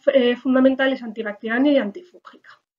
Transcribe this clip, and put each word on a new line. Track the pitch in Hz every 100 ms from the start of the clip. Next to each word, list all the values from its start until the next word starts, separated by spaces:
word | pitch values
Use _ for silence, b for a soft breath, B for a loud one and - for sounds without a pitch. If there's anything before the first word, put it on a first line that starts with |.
| -
eh, | 269 240 240
fundamental | 269 254 262 262 269
es | 262
antibacteriana | 240 220 214 202 220 240 285
y | 269
antifúngica. | 208 202 - 180 - - _ - _